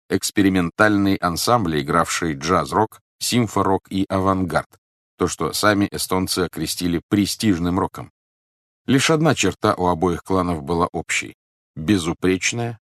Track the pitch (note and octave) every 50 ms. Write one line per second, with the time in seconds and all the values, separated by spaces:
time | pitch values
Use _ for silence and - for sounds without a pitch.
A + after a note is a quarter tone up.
0 | _ - - F#2+ - - - - G2 G2 F#2+ F#2 F2 E2+ - - G#2+ G#2+ G#2 G2+
1 | G2 G2 G2 - - F2 E2 - - A#2 A#2+ A#2+ G2+ E2 D2+ D2 C#2 D2 E2 E2+
2 | E2 - - - F2 E2 D2 C2+ C#2+ E2+ F#2 E2+ C#2+ C2+ D2 F#2+ G#2+ - - -
3 | _ _ _ - - - G#2+ A#2+ A#2+ G2 - G2+ F#2+ G2 G2 F2+ - - F#2+ F#2+
4 | F#2+ - F#2+ F#2+ F#2 G2 F#2+ F#2 F#2 E2 D#2 D#2 - _ _ _ _ _ _ _
5 | _ _ _ - F2+ E2+ - - E2 D#2 - - - G#2+ G#2+ G2+ G2+ - - F2
6 | - - F#2 F#2 F#2 F2+ - F#2 F2 E2 - - D#2+ D2+ - - F2+ F2 E2+ E2
7 | - - G#2+ G#2 G2 F2 - - - A2 F#2 E2 F2 F2 F2+ F#2+ F#2 - - -
8 | A#1+ - _ _ _ _ _ _ _ _ _ _ _ _ _ _ _ - B2 C3+
9 | - - D#3+ D3+ D#3+ D#3 A2+ - - F#2+ F2 - - G#2+ - - F2+ F2 F2 D#2+
10 | F2+ F2+ E2+ D#2+ - - F#2+ F#2+ F2+ F2 F2 D#2 C#2 C#2 E2+ E2+ E2+ - - E2+
11 | D#2 - - - - G#1+ - _ _ _ _ _ _ _ - - D#2 D#2 G#2 F#2
12 | D#2+ F2 E2 - - F#2 F#2 F2+ - - - A#2 A#2 A#2 A#2 - _